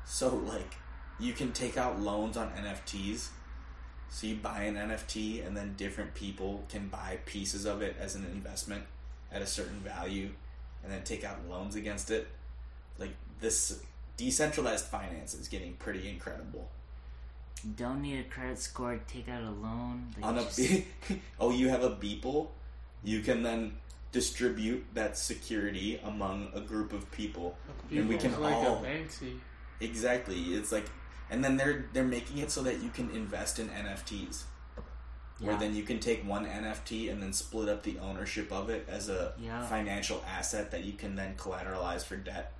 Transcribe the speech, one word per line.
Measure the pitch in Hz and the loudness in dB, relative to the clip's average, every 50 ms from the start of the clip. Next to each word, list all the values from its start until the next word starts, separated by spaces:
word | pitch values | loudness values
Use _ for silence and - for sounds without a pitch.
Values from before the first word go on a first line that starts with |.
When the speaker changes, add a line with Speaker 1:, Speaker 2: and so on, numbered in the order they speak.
| - | -6
Speaker 1:
So, | - - - 131 127 127 | -2 0 4 4 6 4
like, | 107 - 107 107 - - - - - - - - - - - - - | 4 2 0 -2 -2 -4 -4 -8 -10 -10 -10 -10 -10 -10 -10 -6 -2
you | 113 123 | -2 -2
can | 120 - 143 123 | 0 2 0 0
take | - - 131 117 - | 2 2 0 2 2
out | 131 123 123 - 98 | 4 2 4 2 2
loans | 104 104 104 107 107 110 110 | 2 2 4 4 2 2 2
on | 117 110 107 - | 0 0 0 -2
N | 101 101 | -2 -2
F | 101 98 - - | -2 -4 -4 -6
Ts. | - - 101 98 101 110 117 - - - - - - - - - - - - - - - - - - | -4 -2 0 0 0 0 0 -4 -6 -8 -10 -10 -10 -10 -8 -8 -10 -10 -10 -10 -10 -10 -10 -8 -8
So | - - 110 110 | -6 -4 -2 0
you | 110 | -2
buy | 107 101 104 104 104 | 0 -2 -2 0 2
an | 104 110 104 | 0 2 2
N | 101 104 110 | 0 0 0
F | 110 107 - - | -2 -2 -2 -4
T, | - 110 107 107 113 117 | -2 0 0 0 0 -2
and | - 95 101 | -2 -2 -2
then | 101 101 101 98 | -2 -2 -2 -2
different | - 98 95 - 110 101 87 - | -2 -2 -2 -2 -2 -4 -4 -4
people | - 101 98 98 - 95 98 101 98 - - | -4 -4 -4 -2 -2 -2 -2 -2 -2 -4 -4
can | - 104 101 98 | -4 -4 -4 -2
buy | 95 - 95 95 92 92 - | -4 -4 -4 -4 -4 -4 -4
pieces | - - 104 95 95 - 101 98 | -4 -4 -2 -2 0 -2 0 0
of | 90 87 101 | 0 2 2
it | 104 95 - - | 0 -2 -2 -2
as | 101 98 98 | -4 -4 -4
an | 98 98 | -4 -4
investment | 90 92 98 95 98 98 - - 107 101 101 - - - - - - - - - - | -4 -4 -4 -6 -4 -4 -4 -2 -2 -4 -6 -6 -8 -10 -10 -10 -10 -10 -10 -10 -6
at | - 101 | -4 -2
a | 98 | 0
certain | - - 107 95 - 101 101 | 0 0 0 0 -2 -4 -4
value, | 95 92 - 85 87 95 101 98 98 101 - - - - - - - - - - - | -4 -4 -4 -2 -2 0 0 0 0 -2 -4 -6 -8 -10 -8 -8 -8 -8 -8 -8 -6
and | - | -4
then | 98 92 | -4 -4
take | - - 113 - - | -2 -2 -2 -2 -2
out | 90 - - - 90 | -4 -4 -4 -6 -4
loans | 90 90 98 101 104 | -4 -2 -2 -2 -2
against | 107 101 107 101 101 - - | -2 0 0 -2 -2 2 4
it. | 92 90 - - - - - - - - - - - - - - - - | 4 2 2 0 -8 -10 -8 -8 -8 -8 -8 -10 -10 -12 -12 -12 -8 -6
Like, | - - - - - - - - | -4 -4 -4 -6 -10 -10 -8 0
this | 110 113 - - - - - - - - - - - - - | 2 4 4 6 4 2 0 -4 -8 -12 -10 -10 -10 -10 -4
decentralized | - 120 127 - - 151 151 - 156 135 117 107 104 - | 0 2 4 6 6 6 6 6 4 4 4 4 2 0
finance | - - 107 101 90 85 76 - - - | -2 -4 -4 -2 -4 -4 -6 -6 -6 -6
is | - - - | -6 -4 -4
getting | - 95 92 87 - | -4 -4 -4 -6 -8
pretty | - - 107 101 95 92 101 | -6 -4 -2 -2 -2 -2 -4
incredible. | 98 87 - - 80 80 - 101 - - - - - - - - - - - - - - - - - - - - - - - | -6 -4 -6 -6 -6 -6 -6 -6 -6 -8 -8 -8 -10 -10 -12 -10 -12 -10 -10 -10 -10 -10 -10 -10 -10 -10 -10 -8 -8 -6 -4
Speaker 2:
You | 107 107 | -4 -2
don't | 110 120 123 135 139 | -2 0 0 0 0
need | 143 143 139 131 | 0 0 0 -2
a | 120 | -2
credit | - - 127 127 127 127 - | -4 -4 -4 -2 -2 -2 -2
score | - - - - 131 120 120 | -4 -4 -2 -2 0 0 0
to | 113 110 - | -2 -4 -6
take | - 127 113 123 | -6 -6 -4 -4
out | 123 120 | -4 -2
a | 113 107 | -2 -2
loan. | 104 101 107 110 113 117 120 123 123 123 123 120 110 | -2 -2 -2 -2 0 0 0 0 -2 -2 -4 -4 -4
Like, | - - | -2 0
Speaker 1:
On | 110 117 120 | 2 2 2
a | 117 | 2
Speaker 2:
just | - - - | 2 4 4
Speaker 1:
Be-, | 131 127 190 - - - - - - - | 8 8 8 8 6 2 -8 -8 -2 -2
<laughs> | 196 - - - - - | -2 -2 -2 -10 0 4
oh, | 117 120 | 6 6
you | 123 127 131 131 | 8 8 8 8
have | 127 123 | 8 8
a | 127 117 | 6 4
Beeple? | 104 98 104 101 104 104 - 127 143 151 160 - - - - - - - - - - - | 4 4 0 -2 -2 0 0 4 4 4 4 2 -6 -10 -10 -10 -10 -10 -12 -12 -12 -6
You | 107 104 110 107 | 0 2 2 4
can | 107 131 120 117 | 6 6 6 6
then | 117 117 113 113 113 104 101 - - - - - - - | 6 4 2 2 0 0 -4 -6 -10 -10 -12 -10 -10 0
distribute | - 127 117 - - - 123 120 107 107 107 113 123 127 - - 104 | 2 4 4 4 4 4 4 4 4 4 4 2 2 2 0 -2 0
that | 123 127 131 143 - | 2 2 2 2 0
security | - - 117 - - - 117 104 101 101 98 95 95 107 117 - - | 0 0 0 -2 -2 0 2 2 2 2 0 2 0 0 0 0 -2
among | 104 104 104 98 95 98 104 101 95 - | -4 -2 0 0 0 0 -2 -2 -4 -4
a | 104 | -6
group | 104 - 110 107 104 - | -4 -2 0 0 0 0
of | 104 98 - - | -2 -4 -4 -6
people. | - - 107 104 - 87 87 87 - - - - - - - - | -4 -4 -4 -2 -2 -2 -4 -4 -4 -6 -10 -8 -8 -8 -6 0
And | 151 147 113 110 | 2 4 4 4
we | - | 4
Speaker 3:
Beeple's | - | 4
Speaker 1:
can | - 127 120 151 | 4 4 4 4
Speaker 3:
like | 151 151 147 | 4 4 6
Speaker 1:
all | - - 123 113 107 - | 6 6 6 6 4 2
Speaker 3:
a | |
Banksy. | 127 147 160 156 - - - 139 127 123 127 - - - - - - - - | 0 0 -2 -2 -4 -6 -6 -6 -6 -6 -8 -10 -12 -14 -12 -12 -12 -4 -4
Speaker 1:
Exactly. | 110 113 117 113 113 123 123 95 - 98 92 90 87 87 90 | -2 -2 0 2 4 6 6 4 4 0 0 0 2 2 2
It's | 104 104 - | 2 2 4
like, | 110 104 101 - - - - - - - - - | 2 2 2 0 -6 -8 -10 -10 -10 -10 -6 0
and | 107 123 135 | 2 4 6
then | 135 135 | 6 6
they're, | 135 135 143 147 139 123 - | 8 6 6 4 4 0 0
they're | - 131 131 | 4 4 6
making | 127 123 120 120 - 139 147 | 6 4 2 0 0 0 0
it | 151 147 | 0 2
so | - - | 2 2
that | 131 127 117 - | 4 2 2 2
you | 113 120 | 0 -2
can | - - 120 113 | 0 0 -2 0
invest | - 113 107 101 101 98 104 - - - | 0 -2 -2 -2 -2 0 0 0 0 0
in | 113 104 | -2 -2
N | - 104 101 | -2 -2 -2
F | 101 98 98 - | -2 -4 -4 -4
Ts. | - 110 101 98 98 - - - - - - - - - - - - - - - - - - - - - - | -4 -4 -4 -4 -4 -4 -6 -6 -8 -10 -10 -12 -10 -10 -10 -10 -8 -10 -10 -8 -8 -10 -10 -10 -12 -8 -2
Where | 107 104 | 2 2
Speaker 2:
Yeah. | 104 101 | 4 4
Speaker 1:
then | 107 107 107 | 4 2 2
you | 107 | 0
can | 101 - 120 110 | 2 2 0 2
take | - 117 113 101 98 | 4 4 4 4 4
one | 101 101 104 104 | 2 2 2 2
N | 95 101 107 110 | 0 -2 -2 -2
F | 110 107 - - | -2 -2 -4 -4
T | - 113 110 113 110 | -4 -2 -2 0 0
and | 104 104 | 0 -2
then | 98 95 98 | -2 0 0
split | - - - - 110 107 104 | 0 0 0 0 2 4 4
up | 101 - | 2 2
the | - 104 92 95 | 0 -2 -2 -2
ownership | 95 98 95 92 104 - - 110 95 - | -4 -4 -2 -2 -2 -2 0 -2 -2 0
of | 95 95 101 110 | 0 0 0 0
it | 113 104 - - | 0 0 -2 -4
as | - 107 101 104 | -4 -4 0 0
a | 95 92 - - - 117 | 2 2 2 0 -2 -4
Speaker 2:
Yeah. | 117 113 113 120 120 | -4 -4 -2 -2 0
Speaker 1:
financial | 117 113 107 104 101 101 101 98 - 107 - - | 0 2 2 2 2 0 0 0 0 0 -2 -2
asset | 95 95 95 95 - - 107 104 - | -4 -4 -2 0 0 0 0 0 0
that | 87 87 92 | -2 -2 -2
you | 101 101 | -2 -4
can | - 110 101 98 | -4 -4 -2 -2
then | 98 95 95 98 | -2 -2 -2 -4
collateralize | - - 95 92 90 92 95 95 92 90 87 85 87 - | -4 -4 -4 -4 -2 -2 -2 0 0 0 0 0 -2 -2
for | - 95 | -4 -6
debt. | 95 95 - - - - - - | -6 -4 -4 -4 -4 -6 -6 -8